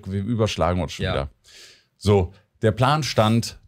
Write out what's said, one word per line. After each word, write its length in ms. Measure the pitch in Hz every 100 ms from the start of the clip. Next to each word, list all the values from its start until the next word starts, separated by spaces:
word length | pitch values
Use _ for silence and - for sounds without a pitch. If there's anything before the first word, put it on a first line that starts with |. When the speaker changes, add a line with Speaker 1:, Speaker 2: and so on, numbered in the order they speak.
| 95
Speaker 1:
wir 160 | 98
überschlagen 580 | 101 117 107 - 82 85
uns 120 | 76
schon 120 | - 95
Speaker 2:
Ja. 60 |
Speaker 1:
wieder. 160 | 76 69 - _ - - - _ _
So, 300 | 98 101 90 - _ _
der 80 | 110
Plan 320 | 104 131 151
stand, 560 | 131 - 107 117 - -